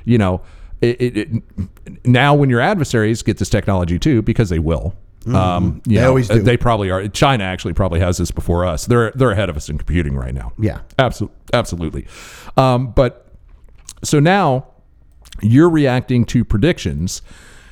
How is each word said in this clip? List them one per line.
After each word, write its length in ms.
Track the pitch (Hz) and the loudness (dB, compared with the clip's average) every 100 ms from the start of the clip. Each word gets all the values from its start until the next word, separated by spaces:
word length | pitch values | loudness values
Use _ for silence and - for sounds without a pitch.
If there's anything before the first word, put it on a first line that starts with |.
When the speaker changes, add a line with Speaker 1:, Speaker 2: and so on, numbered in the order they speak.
| - | 0
Speaker 1:
you 120 | 117 | 2
know, 240 | 95 92 - - - - | 2 -2 -8 -20 -18 -2
it, 220 | 120 120 | -2 0
it, 160 | 123 101 | -2 -2
it, 880 | 104 113 - - 92 - - - 123 | -4 -6 -8 -12 -12 -14 -20 -4 2
now 280 | 123 143 | 4 4
when 160 | 147 139 | 4 2
your 120 | 117 | 2
adversaries 600 | 147 208 131 120 107 117 | 0 0 0 0 0 0
get 140 | - 101 | -2 -2
this 100 | - | 0
technology 500 | 104 - 95 85 87 | 0 0 0 0 0
too, 220 | 156 120 | 2 2
because 280 | 107 113 104 | 2 0 0
they 100 | 82 | 0
will, 360 | 78 82 87 - - - | -2 -2 -4 -8 -18 -14
Speaker 2:
Mm-hmm. 140 | - 95 | -2 0
Speaker 1:
um, 460 | 90 87 90 82 - | 0 0 -2 -4 0
you 120 | 107 | 4
Speaker 2:
They 40 | |
Speaker 1:
know, 60 | 127 | 4
Speaker 2:
always 220 | 131 120 | 2 2
do. 100 | 117 | 2
Speaker 1:
they 160 | 101 120 | 4 2
probably 320 | 123 110 95 | 2 0 0
are. 180 | 92 104 | -2 -4
China 340 | - 143 127 | 0 2 2
actually 300 | 95 92 90 85 | -2 -6 -6 -2
probably 240 | 95 82 | 0 2
has 180 | 90 90 | 0 0
this 140 | 85 | -4
before 340 | - - 87 90 | -4 -2 0 0
us. 220 | 82 - | -2 0
They're, 240 | 120 110 | 2 2
they're 180 | 123 127 | 0 0
ahead 200 | 98 95 | 2 -2
of 60 | 76 | -4
us 140 | - | -8
in 80 | 73 | -6
computing 380 | - 82 73 69 | -2 -2 -2 -4
right 180 | 62 | -6
now. 180 | 64 60 - | -8 -10 -4
Speaker 2:
Yeah. 220 | 107 - - - | -4 -4 -6 -2
Speaker 1:
Absol-, 320 | 123 - 131 - - | -2 -2 -8 -10 -4
absolutely. 540 | 120 - 85 80 67 - - - - - - | -2 -2 -6 -6 -8 -12 -18 -20 -20 -4 0
Um, 300 | 131 123 127 | 2 2 0
but 400 | 123 123 - - - - - - - - - | 0 0 -2 -20 -20 -20 -20 -20 -20 -20 -14
so 160 | - 151 | -2 2
now 460 | 156 202 165 131 - _ _ _ - - - - | 4 2 2 -2 -6 _ _ _ -20 -20 -20 -4
you're 300 | 104 127 175 | 2 4 6
reacting 560 | 160 139 127 - 123 113 | 4 2 0 0 0 2
to 180 | 123 | 0
predictions 800 | 110 104 147 175 85 71 92 - - - - - - | 0 0 0 0 -4 -4 -6 -8 -16 -20 -20 -20 -20